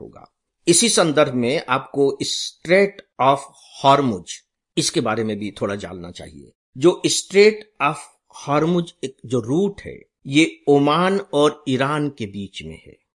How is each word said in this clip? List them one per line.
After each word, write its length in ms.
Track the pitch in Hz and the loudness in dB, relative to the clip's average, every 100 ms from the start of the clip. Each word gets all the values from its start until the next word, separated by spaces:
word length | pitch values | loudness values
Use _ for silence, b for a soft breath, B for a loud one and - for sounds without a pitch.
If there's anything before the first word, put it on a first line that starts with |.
होगा। 320 | 58 - - _ _ _ - | -20 -20 -20 _ _ _ 2
इसी 200 | 170 233 | 2 2
संदर्भ 460 | 220 165 147 139 | 2 2 2 0
में 280 | 127 120 151 - | 0 -2 -2 -2
आपको 500 | 135 - 139 139 135 | -4 -4 0 0 0
Strait 1080 | 135 - - - 160 190 196 - - - 135 | -6 -6 -10 -8 0 2 2 -2 -14 0 2
of 100 | 139 - _ _ - | 2 -2 _ _ 0
Hormuz, 460 | 135 139 131 92 85 - _ _ _ - | 4 4 2 -4 -10 -18 _ _ _ -4
इसके 240 | - 160 | -2 -2
बारे 240 | 120 110 | -2 -2
में 140 | 110 104 | -4 -4
भी 160 | 101 - | -8 -6
थोड़ा 140 | 104 | -6
जानना 360 | 101 87 92 87 | -6 -10 -14 -14
चाहिए। 420 | 85 78 73 - _ _ 131 | -16 -18 -20 -20 _ _ 2
जो 240 | 170 - 151 | 2 2 -2
Strait 840 | - - 196 214 214 - - 143 | -4 0 4 4 4 -10 -4 -4
of 60 | 151 - _ _ - | -4 -14 _ _ -12
Hormuz 400 | 139 147 160 175 170 - | -2 0 2 0 -2 -10
एक 120 | 131 - 113 | -14 -12 -4
जो 140 | 123 | -4
रूट 400 | 110 160 202 - | -2 -2 -2 -4
है, 200 | - - _ _ 139 | -16 -16 _ _ 0
ये 360 | 143 160 - - | 2 2 0 2
ओमान 500 | 143 147 160 185 196 | 4 4 2 2 -2
और 460 | - 143 147 147 139 | -2 2 2 0 -4
ईरान 400 | 127 139 151 147 | -2 -2 -2 -4
के 180 | 139 101 | -6 -10
बीच 360 | 101 98 - | -10 -12 -14
में 200 | 78 76 - | -16 -18 -20
है। 120 | - _ | -20 _